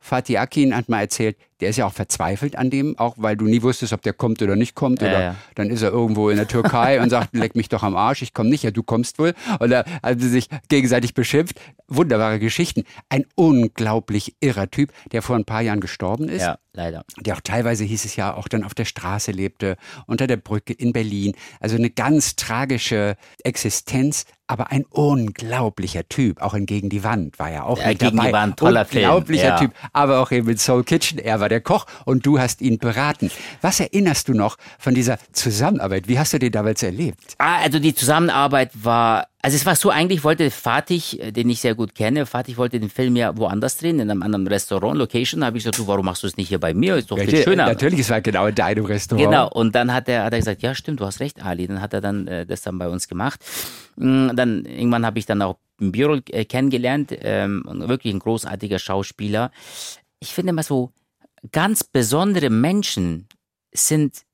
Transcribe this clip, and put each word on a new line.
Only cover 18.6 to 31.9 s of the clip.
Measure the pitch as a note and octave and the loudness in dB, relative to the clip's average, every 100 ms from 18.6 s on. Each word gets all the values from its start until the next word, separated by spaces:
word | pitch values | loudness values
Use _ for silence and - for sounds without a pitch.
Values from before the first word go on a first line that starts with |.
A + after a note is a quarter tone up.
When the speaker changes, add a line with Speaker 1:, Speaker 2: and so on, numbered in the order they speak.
Speaker 1:
auf | G2+ | -4
der | - A2 | -6 -8
Straße | - F2+ G2+ - | -6 -6 -6 -4
lebte, | F#2+ G2 _ G2 F2+ - - - | -4 -6 _ -6 -4 -10 -20 -6
unter | A2+ B2+ | -2 0
der | A2+ | -2
Brücke | - G#2+ - | -2 -6 -4
in | A#2 A#2+ | -4 -2
Berlin. | A#2 A2 G2+ G2 G2 - - | 0 -2 -2 -2 -4 -14 -8
Also | G#2+ A2+ | -2 0
eine | A#2 | 0
ganz | - A#2+ D3+ - - | 0 2 2 2 -4
tragische | - A#2 C3 B2+ - G#2+ G#2 G2+ - - | -4 -4 -2 -2 0 0 0 -2 -10 -6
Existenz, | - C3+ A2 - - B2+ C3+ D3+ - _ - | -6 -2 -4 -4 -2 0 0 0 -8 _ -8
aber | A2 - | -6 -2
ein | C3+ - | -2 -2
unglaublicher | - D3 C#3 A2+ G2+ A2+ B2 A#2 - F2+ F2 - | 0 2 4 0 -4 -6 -2 -2 -2 -6 -6 -6
Typ. | - B2+ - | 0 0 0
Auch | - | -4
in | G#2 G2 | -4 -2
Gegen | G#2 G2 | -4 -2
die | G2+ | -2
Wand | G#2 A2+ D2+ - | -2 -2 -4 -6
war | D2+ | -8
er | G#2+ C3 | -6 -4
auch | B2 | -2
Speaker 2:
Ja, | A2 | 0
Speaker 1:
mit | G#2 | 2
Speaker 2:
Gegen | A#2+ A2+ | 2 2
die | |
Speaker 1:
dabei. | A#2+ | 2
Speaker 2:
Wand, | G#2+ G#2 - | 2 2 2
toller | B2+ A#2 G#2+ | 4 4 2
Film. | B2+ G#2 | 2 4
Speaker 1:
Unglaublicher | E3+ D3+ D#3+ F#2 | 4 2 2 4
Speaker 2:
Ja. | F2 | 4
Speaker 1:
Typ, | C#3 - - | 2 0 -4
aber | D3 C#3+ C3 | 2 4 4
auch | B2+ | 4
eben | B2+ A2+ | 2 2
in | G#2+ | 0
Soul | - B2+ | 2 2
Kitchen. | B2 E3 - D#3 | 4 0 0 -4
Er | A2+ A2 | -2 0
war | G#2 | 2
der | A2+ | 0
Koch | - G3+ - | 2 0 0